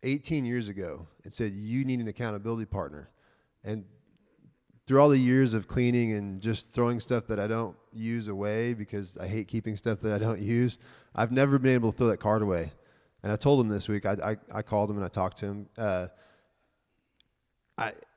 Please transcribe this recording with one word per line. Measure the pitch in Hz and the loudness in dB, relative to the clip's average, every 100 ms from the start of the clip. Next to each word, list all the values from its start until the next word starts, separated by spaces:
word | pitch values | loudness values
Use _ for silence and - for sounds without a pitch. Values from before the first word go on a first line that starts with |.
eighteen | 127 143 - 160 127 | -2 -4 -2 -2 -2
years | 123 107 | -2 -4
ago | 98 90 76 82 _ | -6 -8 -10 -14 _
and | - | -16
said, | - 110 | -6 -6
"You | 98 107 120 135 | -4 -4 -2 0
need | 127 | -2
an | 113 | -4
accountability | 101 120 104 104 117 107 | -6 -6 -6 -6 -6 -4
partner." | 101 82 73 - _ _ _ _ _ | -6 -6 -8 -18 _ _ _ _ _
And | - 110 95 _ _ _ _ _ - _ _ _ - | -8 -8 -8 _ _ _ _ _ -20 _ _ _ 2
through | 135 | 6
all | 147 | 8
the | 139 | 8
years | 127 131 131 | 6 6 4
of | 110 95 | 2 -2
cleaning | - 123 120 117 | 0 2 2 2
and | 107 101 95 | 0 -4 -6
just | 104 110 - | -4 -4 -4
throwing | - 120 120 | 0 0 0
stuff | - 120 110 | -2 -4 -2
that | 107 | -4
I | 101 | -2
don't | 113 113 - _ | -2 -4 -8 _
use | 113 113 117 107 | -8 -4 -4 -4
away | 98 101 107 117 | -4 -2 0 -2
because | 117 104 104 92 92 | -4 -6 -8 -8 -10
I | 90 | -6
hate | 110 101 | -6 -4
keeping | 117 110 104 | -6 -4 -4
stuff | - 107 | -2 -2
that | 110 | -2
I | 104 | 0
don't | 110 107 | 0 -2
use, | 101 117 123 - - - _ | 0 2 2 -2 -14 -20 _
I've | - 113 | -4 0
never | 127 139 139 | 4 4 4
been | 131 | 4
able | 127 113 | 4 2
to | 104 | 2
throw | 120 | 2
that | 98 | 2
card | 107 110 | 2 2
away. | 107 87 80 - _ _ _ _ | 2 0 -2 -8 _ _ _ _
And | 104 | -4
I | 104 | 0
told | 143 143 | 4 4
him | 117 | 4
this | 101 - | 0 -2
week, | 104 98 | -2 -2
I, | 101 85 107 - | -2 -2 -6 -8
I, | 107 | -10
I | |
called | 107 107 104 | -2 0 0
him | 104 | -2
and | 95 | -4
I | |
talked | - 92 - | -2 -4 -4
to | 101 | -8
him. | 101 101 - | -8 -12 -6
Uh, | 110 92 90 _ _ _ _ _ _ _ _ _ _ _ _ _ _ _ _ - | -2 -2 -4 _ _ _ _ _ _ _ _ _ _ _ _ _ _ _ _ -8
I, | 113 - - | -8 -8 -20